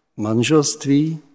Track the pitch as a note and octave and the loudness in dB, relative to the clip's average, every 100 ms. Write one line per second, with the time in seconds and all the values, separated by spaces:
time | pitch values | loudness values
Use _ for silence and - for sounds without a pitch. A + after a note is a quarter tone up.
0 | _ - G#2+ A2+ A#2+ D#3 C#3+ - C#3 C#3+ | _ -8 -2 0 2 2 2 -4 0 0
1 | D#3 D#3+ - | 0 -6 -12